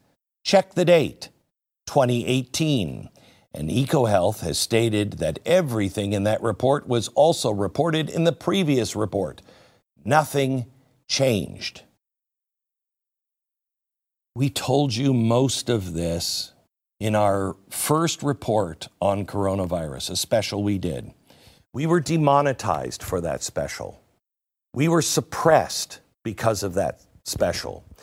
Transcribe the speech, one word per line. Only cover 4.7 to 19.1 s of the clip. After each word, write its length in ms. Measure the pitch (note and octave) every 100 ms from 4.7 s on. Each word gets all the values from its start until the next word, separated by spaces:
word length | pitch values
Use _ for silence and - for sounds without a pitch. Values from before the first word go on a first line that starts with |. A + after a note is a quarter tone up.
| A2+ A#2 G#2 G#2 D#2+
that 180 | D#2+ - -
everything 680 | F#3 D#3 A2 G2 G#2 G2+
in 100 | G2+
that 180 | G2+ G#2+
report 460 | A#2+ G#2 B2+ C#3+ -
was 220 | A#2+ A2
also 420 | - D#3 E3 B2
reported 580 | G2+ G2+ - E3 D#3+ D3+
in 140 | -
the 80 | E3
previous 640 | - - G3 D#3+ C3+ G#2+ G#2+
report. 480 | G#2 G2+ E2+ - - - _ _ _ _
Nothing 600 | - D3 D3+ D3 C3+ C3 A#2+ _ _ _ _
changed. 760 | - C3 G#2+ D2 - - - _ _ _ _ _ _ _ _ _ _ _ _ _ _ _ _ _ _ _ _ _ _ _ _ _ A#2
We 140 | C3+
told 460 | - - C3 C#3+ A2
you 180 | C#3
most 560 | C3 A2+ A#2 C3 - -
of 240 | A#2+ F#2
this 600 | E2 E2+ E2+ - - - _ _ _ _ _
in 140 | G#2+
our 420 | G#2+ G#2 G2 F#2+ - _
first 540 | - - D#3 E3 -
report 640 | C#3+ C#3 - A2 F#2 D#2+ - _
on 280 | F#2+